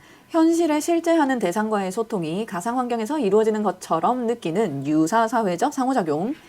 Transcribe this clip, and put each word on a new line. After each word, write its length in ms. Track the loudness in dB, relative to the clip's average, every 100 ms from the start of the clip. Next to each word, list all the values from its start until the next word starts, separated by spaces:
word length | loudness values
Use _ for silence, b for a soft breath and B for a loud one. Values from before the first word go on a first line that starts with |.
| B B B
현실에 500 | 2 4 4 2 0
실제하는 580 | 0 0 2 2 2 0
대상과의 540 | 0 -2 -2 -2 -2
소통이 540 | -4 -4 -4 -4 -4 -4
가상 340 | -6 -4 -2
환경에서 400 | -2 -4 -2 -2
이루어지는 420 | 2 4 2 0
것처럼 640 | -2 -4 -2 0 0 0 -2
느끼는 640 | -4 -2 -2 -2 -2 0
유사 400 | 0 2 2 2
사회적 460 | 0 0 0 -2
상호작용, 600 | 0 -2 0 0 -2 -4 -6